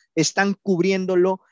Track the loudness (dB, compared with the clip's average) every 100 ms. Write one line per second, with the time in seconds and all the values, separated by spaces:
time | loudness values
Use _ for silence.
0 | _ -2 -2 0 -2 -2 -2 0 0 0
1 | 0 2 2 0 _